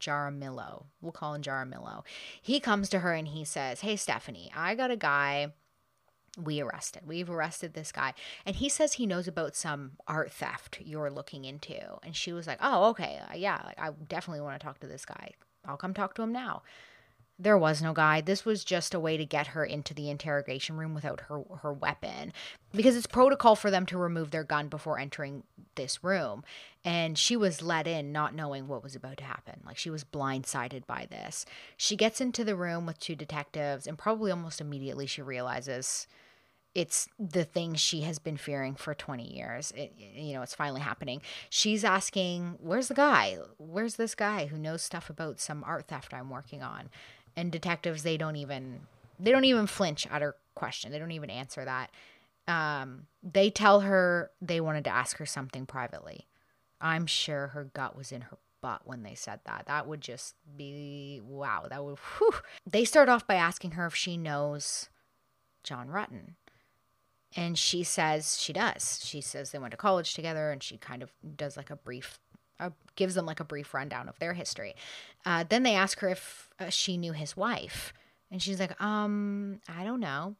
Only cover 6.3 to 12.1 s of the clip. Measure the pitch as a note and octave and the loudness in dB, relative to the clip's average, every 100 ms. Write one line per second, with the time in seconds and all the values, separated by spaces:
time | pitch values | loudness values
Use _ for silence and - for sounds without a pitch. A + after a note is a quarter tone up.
6.3 | - D#3 D3 C3 - - - E3 E3+ F3 | -8 -4 -2 -2 -4 -8 -10 -10 -8 -4
7.3 | E3+ D#3+ - E3+ D#3 D#3 - C3+ - - | -2 -2 -2 -10 -8 -8 -2 -2 -2 -14
8.3 | - F#3+ F#3 C#4 - D#4 - A3 F3 F3+ | -10 -6 -2 0 4 2 4 0 0 -2
9.3 | E3 D#3 - E3 C#3+ C3+ D3 - D#3 - | -2 -2 -2 -4 -4 -6 -14 -4 -2 -2
10.3 | - - - - - D#3 D3+ D3 C#3 - | -2 -6 -6 -10 -14 -8 -4 -4 -4 -10
11.3 | C#3+ C3+ D3 - - G1+ - - | -10 -12 -12 -10 -10 -10 -12 -8